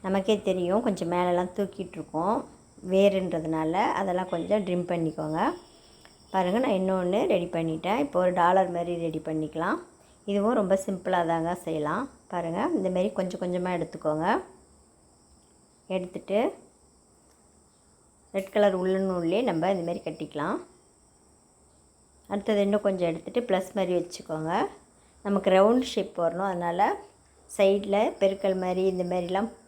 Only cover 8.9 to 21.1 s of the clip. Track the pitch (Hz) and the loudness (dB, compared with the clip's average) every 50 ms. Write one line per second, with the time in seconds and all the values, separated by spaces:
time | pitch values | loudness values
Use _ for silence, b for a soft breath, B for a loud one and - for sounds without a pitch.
8.9 | 175 170 165 165 156 156 156 165 156 156 156 151 - 160 165 190 294 349 - - | -4 -2 -2 -4 -4 -4 -6 -4 -4 -4 -4 -4 -4 -4 -2 -2 -2 -4 -8 -16
9.9 | b b b b b b _ - 202 202 196 220 254 233 202 185 196 190 190 - | b b b b b b _ -2 0 0 2 2 2 2 2 2 2 0 0 -4
10.9 | 196 175 - 185 185 175 170 165 165 165 160 165 180 180 - 165 160 156 151 147 | -6 -4 -2 0 0 0 2 2 0 0 0 -2 -4 -4 -4 -6 -4 -2 -2 -2
11.9 | 165 208 277 277 - - _ _ - 175 170 165 165 185 - 359 339 233 190 185 | -2 -4 -4 -8 -12 -20 _ _ -6 -6 -4 -4 -4 -2 -2 -2 0 0 0 0
12.9 | 180 185 185 214 - - 185 180 180 - 185 180 180 180 175 185 180 170 165 165 | 0 0 0 0 -2 -4 -4 -4 -6 -6 -4 -4 -2 -2 -2 -2 -2 -2 -4 -6
13.9 | - 160 - 156 151 156 165 185 233 381 - - - - - _ - - _ _ | -8 -4 -2 -2 -2 0 0 0 0 0 -2 -8 -20 -20 -20 _ -20 -20 _ _
14.9 | _ _ _ _ _ _ _ _ - _ _ _ _ _ _ _ _ _ _ _ | _ _ _ _ _ _ _ _ -20 _ _ _ _ _ _ _ _ _ _ _
15.9 | 185 190 180 180 - - - - 190 208 247 392 - - - - _ _ _ _ | -6 -4 -4 -6 -12 -14 -8 -2 0 0 0 0 -4 -8 -20 -20 _ _ _ _
16.9 | _ _ _ _ _ _ _ _ _ _ _ _ _ _ _ _ _ _ _ _ | _ _ _ _ _ _ _ _ _ _ _ _ _ _ _ _ _ _ _ _
17.9 | _ _ _ _ _ _ _ _ - 196 190 - - 208 202 196 190 185 180 185 | _ _ _ _ _ _ _ _ -6 -6 -6 -2 2 4 4 4 4 2 0 0
18.9 | 190 190 190 190 185 180 170 165 170 220 262 240 175 160 165 190 196 185 170 170 | 0 2 0 0 0 0 0 0 0 0 0 0 0 0 0 0 0 0 -2 -4
19.9 | 180 202 - 165 151 - 156 147 - 147 147 175 240 349 - - - _ _ _ | -6 -6 -6 -8 -8 -8 -12 -10 -6 -4 -4 -4 -4 -6 -8 -14 -20 _ _ _
20.9 | _ _ _ _ | _ _ _ _